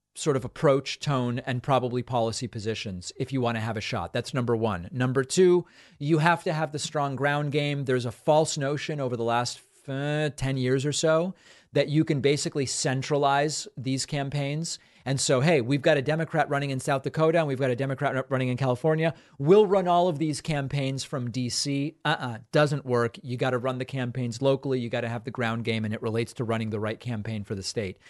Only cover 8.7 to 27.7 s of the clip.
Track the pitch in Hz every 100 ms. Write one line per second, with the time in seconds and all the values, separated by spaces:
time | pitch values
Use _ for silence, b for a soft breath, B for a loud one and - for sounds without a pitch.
8.7 | 147 - 151 131 117 117 123 123 - _
9.7 | _ - 135 143 151 151 - 135 135 127
10.7 | 131 143 139 160 160 180 - b b b
11.7 | 143 143 147 160 147 139 147 165 147 127
12.7 | - 147 131 131 147 139 139 151 143 -
13.7 | - 127 135 - 147 139 143 139 151 165
14.7 | - b b - 135 - 131 151 160 117
15.7 | 143 165 147 131 156 160 160 139 139 143
16.7 | 135 156 139 135 - 160 170 151 131 135
17.7 | 117 135 131 139 131 131 131 127 123 135
18.7 | 123 160 156 160 - B B 143 202 208
19.7 | 196 180 175 180 143 156 143 - 147 135
20.7 | 143 135 135 - 139 120 127 123 - 143
21.7 | 139 143 - 147 156 127 113 - 151 147
22.7 | 143 131 120 117 - 131 123 131 127 127
23.7 | 127 131 135 123 127 120 110 139 135 139
24.7 | 131 117 120 117 120 113 117 113 117 113
25.7 | 113 107 110 117 113 117 - 113 113 110
26.7 | 107 107 113 123 110 101 110 98 98 95